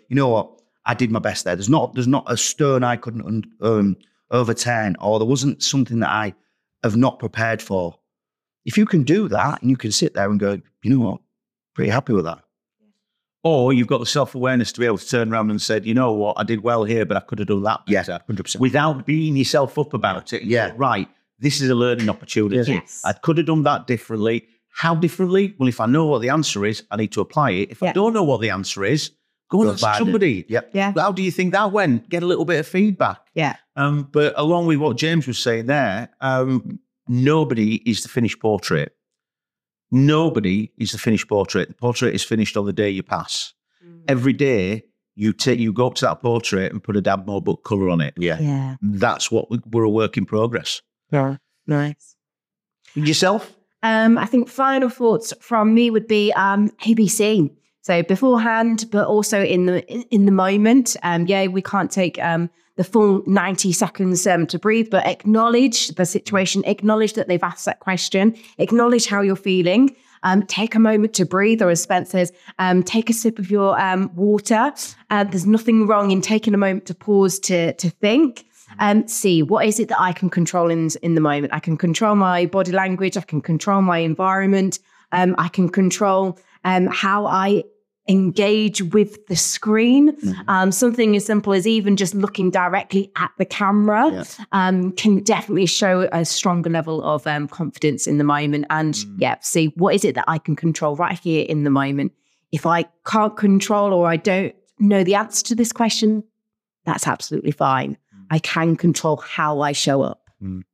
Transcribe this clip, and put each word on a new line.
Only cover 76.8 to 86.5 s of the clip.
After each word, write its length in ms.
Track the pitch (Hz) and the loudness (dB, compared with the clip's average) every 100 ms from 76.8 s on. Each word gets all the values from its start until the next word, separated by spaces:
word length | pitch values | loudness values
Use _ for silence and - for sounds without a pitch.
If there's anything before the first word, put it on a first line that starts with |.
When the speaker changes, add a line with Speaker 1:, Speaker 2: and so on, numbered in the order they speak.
| - | -6
Speaker 3:
to 80 | |
pause 440 | 170 - 196 190 190 | -8 0 4 4 0
to, 300 | - 175 165 | -2 0 0
to 160 | - 175 | -2 -4
think. 540 | - 208 269 294 - _ _ - 202 | 0 2 4 2 -2 _ _ -14 -2
Um, 280 | 208 214 - | 2 2 0
see, 340 | - 196 165 | -2 2 2
what 240 | 147 196 | 2 2
is 140 | 214 233 | 2 0
it 80 | - | -2
that 140 | - | 0
I 100 | 180 | 0
can 180 | - 185 | 0 -2
control 400 | 175 165 180 170 | 0 0 2 0
in, 200 | 165 160 - | 0 -2 -2
in 140 | 170 | 0
the 60 | 160 | 2
moment? 320 | 151 143 143 | 2 0 -2
I 60 | 156 | -4
can 180 | 170 156 | -4 -2
control 380 | 175 156 214 | 0 0 2
my 300 | 202 185 175 175 | 2 2 2 0
body 260 | 190 180 | 0 0
language. 420 | 190 190 185 190 | 0 0 -2 -2
I 60 | 196 | -4
can 180 | - 151 | -4 -6
control 420 | - 156 208 196 | -2 -2 0 2
my 160 | 185 170 | 2 2
environment. 800 | 165 156 190 190 196 190 190 - _ _ - | 0 0 0 0 2 2 0 -4 _ _ -4
Um, 200 | 180 185 180 | 0 2 0
I 100 | 165 | -2
can 220 | - 175 | 0 0
control, 680 | 196 185 - 202 190 190 175 _ | 2 2 2 2 2 0 -6 _